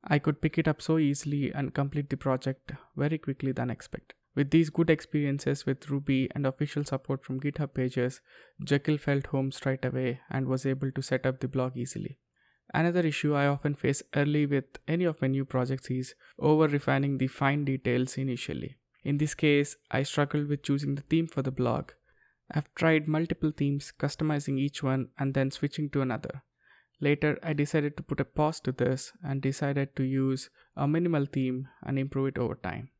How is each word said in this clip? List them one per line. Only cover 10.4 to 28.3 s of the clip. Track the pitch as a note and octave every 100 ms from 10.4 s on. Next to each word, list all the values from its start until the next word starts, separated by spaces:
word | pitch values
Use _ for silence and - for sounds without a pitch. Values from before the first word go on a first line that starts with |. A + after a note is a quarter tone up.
| C3
was | C3 C3+
able | C3+ C3+
to | C3
set | C3+ C3 C3
up | C3
the | C3+
blog | C3+ B2+ C3
easily. | A#2+ - G2 C#3 _ _ _ _ _
Another | - E3+ F3
issue | E3 D3 D3+ D3
I | C#3+
often | C#3+ D3 D3
face | - C#3 - D3+
early | C#3+ D3 C#3+
with | C#3 C3 - -
any | E3+
of | F3 D#3
my | C3+
new | C3+ C3+
projects | B2+ B2 C3+ -
is | B2+ B2+ - - -
over-refining | D3 D#3 D#3 C#3+ C#3 C3+ C#3 C3+
the | C3+
fine | - C#3 D3 C#3
details | C3 C3 B2 B2+ -
initially. | C3+ A#2+ - - - - _ _
In | - C#3+
this | D3+
case, | - D#3 C#3+ C#3+ - _
I | -
struggled | C#3+ - C#3+ D3+ D3
with | C#3+
choosing | - C#3+ C#3+
the | C#3
theme | - D#3+ E3
for | -
the | C3
blog. | C3 B2 A2+ - - _ _ _ _ _
I've | D#3 - -
tried | E3 D#3+ D3+
multiple | D#3 E3 - D#3 D3+
themes, | C#3+ C#3+ - -
customizing | D3 - D#3 D3 C#3+ C3+
each | C#3+ -
one | C3+ C3 B2+ -
and | C#3
then | C3+ C3+
switching | - C#3+ - D3
to | C#3+
another. | C3 A2+ - C#3 _ _ _ _ _ _
Later, | D3 D3 D3+ -
I | E3
decided | D3+ F3 D#3+ D3 -
to |
put | - D3
a |
pause | C#3